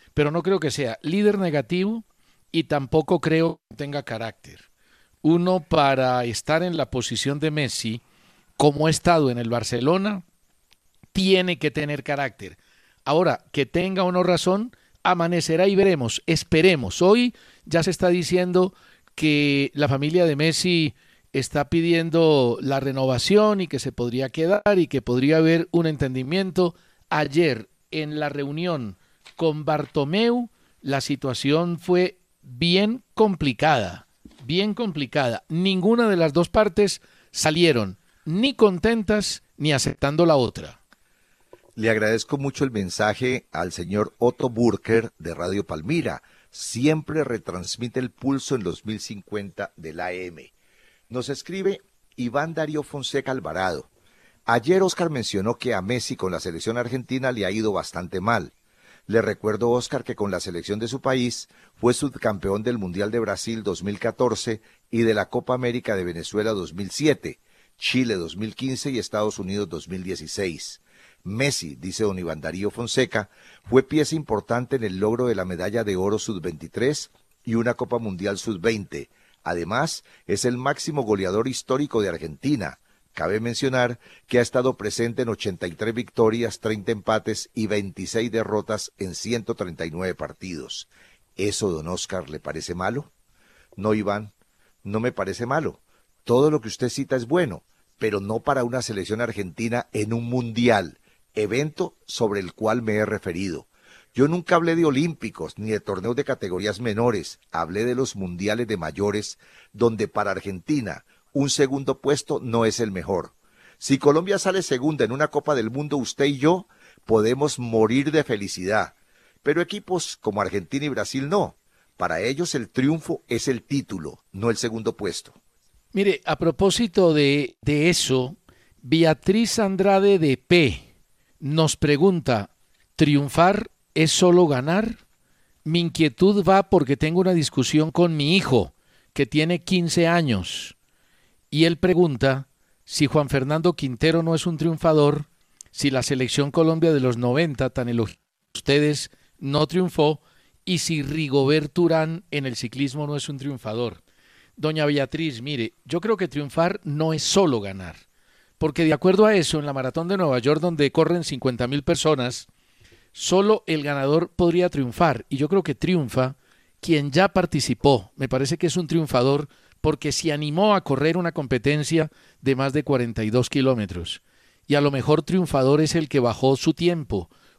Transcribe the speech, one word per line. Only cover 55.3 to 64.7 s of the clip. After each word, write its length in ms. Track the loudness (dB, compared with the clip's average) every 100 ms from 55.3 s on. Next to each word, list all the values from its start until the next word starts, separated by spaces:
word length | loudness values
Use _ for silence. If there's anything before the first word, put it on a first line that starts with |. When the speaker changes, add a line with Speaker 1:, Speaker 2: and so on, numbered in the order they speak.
| -2 -2 -2
Speaker 2:
que 160 | -2
a 80 | -2
Messi 340 | -2 -4 -4
con 160 | -4 -4
la 100 | -4
selección 360 | -6 -8 -4 -4
argentina 560 | -4 -6 -6 -4 -2
le 140 | -2 -2
ha 40 |
ido 220 | 0 0
bastante 480 | -2 -4 -8 -8 -4
mal. 320 | 0 0 -2 _ _ _ _ _ 0
Le 160 | 0
recuerdo, 480 | 0 -2 -2 0 0
Oscar, 340 | 0 0 -6
que 100 | -6
con 160 | -4 -2
la 100 | -4
selección 380 | -6 -8 -6 -6
de 100 | -4
su 120 | -4
país 480 | -2 0 -2 -4 -14 _ _
fue 200 | 0 2
subcampeón 680 | 2 -2 -2 -2 -2 -2 -2
del 140 | -2 -4
Mundial 340 | -4 -4 -2
de 80 | -2
Brasil 440 | -2 -4 -6 -6
dos 200 | -6 -6
mil 160 | -6 -4
catorce 600 | -4 0 0 0 -6 -8 _